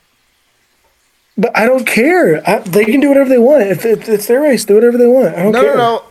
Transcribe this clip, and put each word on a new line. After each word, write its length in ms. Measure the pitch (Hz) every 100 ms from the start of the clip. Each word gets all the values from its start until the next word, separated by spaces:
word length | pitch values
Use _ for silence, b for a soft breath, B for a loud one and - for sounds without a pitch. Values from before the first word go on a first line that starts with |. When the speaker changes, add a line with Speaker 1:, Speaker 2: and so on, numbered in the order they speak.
| _ _ _ _ _ _ _ _ _ _ _ _ _ -
Speaker 1:
But 160 | 208 -
I 100 | 226
don't 180 | 262 226
care. 560 | 214 269 359 233 151 -
I, 100 | 208
they 260 | 190 202 220
can 140 | 269
do 100 | 285
whatever 200 | 277 262
they 80 | 254
want. 240 | 233 294
If, 220 | 196 180 233
if 240 | 214 -
it's 160 | 208 202
their 140 | 247
race, 240 | 302 226 -
do 80 | 208
whatever 220 | 240 240
they 80 | 240
want. 300 | 254 196 170
I 80 |
don't 80 | 196
Speaker 2:
No, 100 | 233
Speaker 1:
care. 140 | - 262
Speaker 2:
no, 200 | 233 226 -